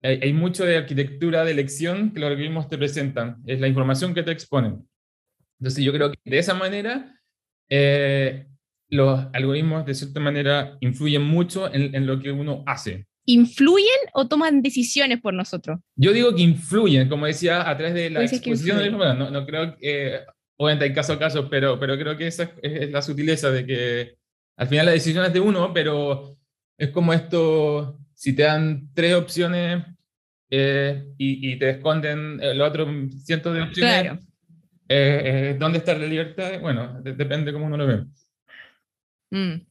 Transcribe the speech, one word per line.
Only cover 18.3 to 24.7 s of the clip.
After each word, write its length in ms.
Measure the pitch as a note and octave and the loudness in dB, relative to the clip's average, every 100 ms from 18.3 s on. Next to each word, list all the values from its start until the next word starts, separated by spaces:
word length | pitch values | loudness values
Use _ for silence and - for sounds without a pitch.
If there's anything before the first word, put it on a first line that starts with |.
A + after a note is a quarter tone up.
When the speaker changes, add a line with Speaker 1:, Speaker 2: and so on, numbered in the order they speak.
| B3+ | -2
Speaker 2:
que 80 | B3 | -2
Speaker 1:
exposición 280 | A#3 D#3+ G3+ | -2 0 0
de 60 | |
la 60 | G3+ | 0
Speaker 2:
influyen. 220 | G#3 F3 | 0 0
Speaker 1:
información. 200 | B2+ C3+ | 0 -2
No, 60 | C#3 | -6
no 80 | C#3 | -6
creo 300 | D#3 E3 - | -6 -6 -6
que, 380 | C#3+ C#3+ C#3 C3 | -6 -4 -4 -6
eh, 40 | - _ _ _ | -12 _ _ _
obviamente 260 | D3 D3+ | 0 2
hay 100 | C#3+ | 2
caso 200 | C3+ C#3+ | 0 -2
a 60 | D3 | 0
caso, 300 | D#3 D3+ C3+ | 0 -2 -2
pero, 300 | C#3+ C3+ B2+ | 0 0 0
pero 180 | C3+ C3+ | -2 -2
creo 200 | D3+ D3+ | -4 -4
que 100 | E3 | -6
esa 160 | E3 | -6
es, 80 | E3+ - | -8 -6
es 300 | D3 D3+ D3 | -8 -6 -4
la 100 | C#3+ | -4
sutileza 480 | C#3+ C#3 D3+ D#3 C#3+ | -4 -2 0 0 2
de 160 | C3 B2 | 0 -2
que 520 | B2+ B2 A#2+ A#2+ _ _ _ _ _ | -2 -2 -2 -6 _ _ _ _ _
al 100 | |
final 200 | C3 | 0